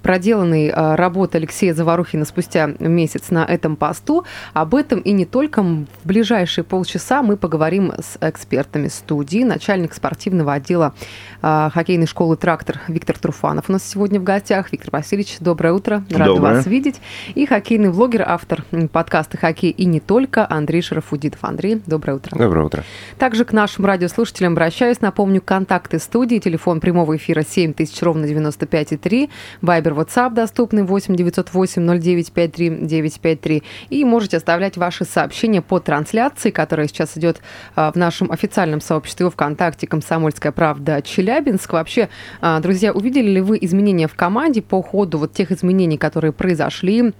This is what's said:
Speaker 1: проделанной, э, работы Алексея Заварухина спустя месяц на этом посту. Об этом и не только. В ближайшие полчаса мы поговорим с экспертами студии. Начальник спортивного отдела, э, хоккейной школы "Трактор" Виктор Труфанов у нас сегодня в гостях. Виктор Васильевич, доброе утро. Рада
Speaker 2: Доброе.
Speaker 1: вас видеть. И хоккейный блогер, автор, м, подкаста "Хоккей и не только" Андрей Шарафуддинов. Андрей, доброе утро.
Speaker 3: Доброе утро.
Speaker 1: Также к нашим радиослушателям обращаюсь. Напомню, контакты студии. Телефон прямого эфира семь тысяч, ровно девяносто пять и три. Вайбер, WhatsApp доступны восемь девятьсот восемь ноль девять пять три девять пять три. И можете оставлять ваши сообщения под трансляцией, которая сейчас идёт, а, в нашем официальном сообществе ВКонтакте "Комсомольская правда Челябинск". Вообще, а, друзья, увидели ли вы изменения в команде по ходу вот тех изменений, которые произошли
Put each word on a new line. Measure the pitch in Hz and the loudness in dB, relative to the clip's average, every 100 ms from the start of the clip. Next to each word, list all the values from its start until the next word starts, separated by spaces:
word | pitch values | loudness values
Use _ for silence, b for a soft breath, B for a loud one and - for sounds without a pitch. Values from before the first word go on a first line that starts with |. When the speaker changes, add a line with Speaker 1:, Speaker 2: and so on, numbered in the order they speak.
Speaker 1:
проделанной, | - 185 185 220 175 160 151 | 2 2 2 2 4 2 2
э, | - 156 | 2 2
работы | 156 180 180 185 165 | 2 2 0 0 0
Алексея | 156 - 190 | -4 0 0
Заварухина | 160 165 170 170 160 | 2 0 0 0 -2
спустя | 151 - 170 175 151 - | -2 -4 -2 0 -2 -2
месяц | 165 170 160 - - | 0 2 0 -4 -2
на | 170 | 0
этом | 160 170 160 | 0 0 -2
посту. | 151 151 165 - 320 349 B B | -2 -2 -2 0 -2 -2 B B
Об | - 160 | -4 2
этом | 262 294 208 | 0 2 0
и | 185 | 2
не | 202 180 | 2 2
только. | 254 302 226 | 0 0 0
В | 185 160 143 - | 0 0 -4 -10
ближайшие | 160 202 226 226 175 - | 0 2 2 2 0 -2
полчаса | 165 185 175 175 - 285 | -2 -2 -2 -6 0 2
мы | 240 208 | 2 0
поговорим | 175 156 156 190 185 - | 0 0 2 2 0 -2
с | - - | -12 -4
экспертами | 160 - - 127 143 151 143 | -4 -4 -2 -2 0 -4 -4
студии. | - - 147 139 190 | -6 -4 -4 0 0
Начальник | 247 170 - 196 165 | 0 0 0 0 -2
спортивного | - 135 156 208 180 143 | -4 -8 -4 -2 0 0
отдела, | 143 139 175 147 - B B B B | -2 0 2 2 -2 B B B B
э, | 156 156 156 | 0 2 2
хоккейной | 170 165 175 160 | 0 0 2 0
школы | - 170 | 0 0
"Трактор" | 160 175 160 - 147 - | 2 0 -2 -4 -8 -6
Виктор | 165 - | -4 -4
Труфанов | - 156 - 151 151 - | -2 -4 -2 -2 -2 -2
у | |
нас | 190 - | -2 -2
сегодня | 196 202 202 | -4 0 0
в | |
гостях. | 185 196 - 196 180 | 0 -2 0 -2 -2
Виктор | - - | -8 -6
Васильевич, | 143 147 202 202 - | -6 -2 -4 -4 -2
доброе | 170 165 165 | -2 2 2
утро. | 190 - 208 196 | 2 0 -4 -2
Рада | 160 147 | 4 4
Speaker 2:
Доброе. | 92 95 | 6 4
Speaker 1:
вас | 120 | 4
видеть. | 156 247 277 - B B B | 2 2 0 -4 B B B
И | - 285 202 | -2 2 0
хоккейный | - 226 202 | 2 2 4
блогер, | 175 247 226 | 4 2 2
автор, | - 170 - 165 - | 0 -2 -2 -6 -2
м, | 165 160 | -2 0
подкаста | 165 165 170 156 | 0 0 -2 -2
"Хоккей | - 165 160 175 | -2 -2 0 -2
и | - | 2
не | 185 160 | 2 0
только" | - 214 269 - 208 | 2 2 2 0 0
Андрей | 160 151 165 | 0 0 -2
Шарафуддинов. | - 156 - 147 147 - | -2 -6 -4 -4 -6 -6
Андрей, | - - 196 220 | -8 -4 -2 -4
доброе | 196 156 151 | -2 -4 -2
утро. | 135 - - | -6 -6 0
Speaker 3:
Доброе | 113 82 76 | 2 4 2
утро. | 73 - B B - | -2 -8 B B -2
Speaker 1:
Также | 262 226 | 0 2
к | 240 | 2
нашим | 214 208 - | 2 2 0
радиослушателям | 196 190 175 - 160 - 180 | 0 2 0 0 -4 0 0
обращаюсь. | 165 165 - 240 240 | 2 0 2 0 2
Напомню, | 202 - 196 190 | 0 0 2 2
контакты | - 190 190 180 - 165 | 2 -2 0 -2 -2 -6
студии. | - 233 247 233 | -2 0 2 2
Телефон | 190 165 - 160 | 0 0 0 0
прямого | 180 175 156 156 | 2 2 2 0
эфира | - 156 | 0 -2
семь | 151 - 165 | 0 0 0
тысяч, | 143 156 - | 0 -4 0
ровно | 170 160 151 | 0 0 0
девяносто | 151 151 143 | 0 -2 -4
пять | 156 160 147 | -2 -2 -2
и | 151 | -4
три. | - 233 294 B B B | 0 0 0 B B B
Вайбер, | 170 170 160 | 2 2 2
WhatsApp | 147 160 - 247 | 0 0 0 0
доступны | 233 226 - 233 214 | 0 0 0 2 2
восемь | 185 196 - 180 | 2 0 0 0
девятьсот | 175 170 180 | 2 0 -2
восемь | 185 190 - | 0 0 0
ноль | 170 175 | 2 2
девять | 165 175 165 | 2 0 0
пять | - 170 | 0 -2
три | 165 170 | 0 -2
девять | 160 - 160 156 - | -2 -2 0 -2 -2
пять | 165 160 | -2 0
три. | 156 151 B B B | 0 -2 B B B
И | 277 | 0
можете | 262 233 202 165 | 2 2 2 -2
оставлять | 165 170 190 180 | 0 0 0 -2
ваши | 175 - | -4 -2
сообщения | 175 - 143 - 226 196 | -2 0 -2 -2 0 0
под | - 180 | 2 -2
трансляцией, | - 147 151 220 262 - 220 | 0 -2 0 0 0 0 -2
которая | 190 156 151 151 | 0 -2 -2 -2
сейчас | - 160 160 | -4 -6 -2
идёт, | 170 156 B B B | -2 -2 B B B
а, | - 156 | -2 0
в | 175 | 2
нашем | 170 - 180 | 0 0 -4
официальном | 165 202 - 175 151 | -2 -2 0 0 -2
сообществе | - 156 - - 180 | -2 -4 -4 -2 -2
ВКонтакте | - 147 151 175 - | 0 -4 0 -2 -2
"Комсомольская | - 156 - 165 156 - 151 | -4 -4 -2 0 0 0 -4
правда | - 160 143 143 147 | 0 0 0 -2 -2
Челябинск". | - - 185 277 285 190 - | -2 -2 0 0 0 -2 -2
Вообще, | 165 160 - 196 B B B | -4 0 0 -2 B B B
а, | 170 160 | 0 0
друзья, | 175 190 208 | 0 2 2
увидели | 196 226 269 214 | 2 0 2 4
ли | 190 | 2
вы | 190 220 | 2 0
изменения | 175 190 208 180 156 | 2 2 4 4 0
в | |
команде | - 175 214 320 226 | 0 0 2 2 0
по | - 190 | 0 -2
ходу | - 196 196 156 | 0 -2 -2 -2
вот | 151 | -4
тех | - 190 | -2 -2
изменений, | 190 180 190 175 151 | 0 2 2 2 0
которые | 156 - 156 | -2 0 -2
произошли | - 185 160 139 - 180 226 240 | 0 -2 0 -2 -2 0 2 2